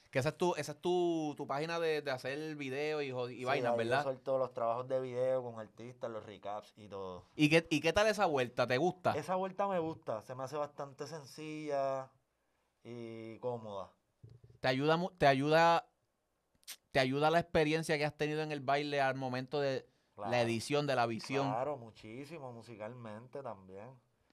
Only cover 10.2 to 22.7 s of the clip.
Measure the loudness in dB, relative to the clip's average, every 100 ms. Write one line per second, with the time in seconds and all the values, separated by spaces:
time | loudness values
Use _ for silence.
10.2 | -6 -10 -6 -4 -6 -6 -12 -10 -12 -12
11.2 | -14 -14 -10 -8 -4 -2 0 -2 -6 _
12.2 | _ _ _ _ _ _ -14 -12 -10 -10
13.2 | -12 -8 -6 -6 -6 -10 -10 _ _ _
14.2 | -20 -20 -20 -4 0 2 4 2 0 4
15.2 | 6 6 6 6 6 6 2 _ _ _
16.2 | _ _ _ _ -18 -18 _ 2 2 4
17.2 | 4 4 4 2 4 2 0 0 0 -2
18.2 | -2 -2 -4 -4 0 0 2 2 2 0
19.2 | -2 -4 -2 0 0 0 -6 _ _ -10
20.2 | 0 2 4 0 0 0 2 2 2 0
21.2 | -4 -2 0 0 -2 -4 -10 -16 -14 -12
22.2 | -12 -12 -12 -14 -16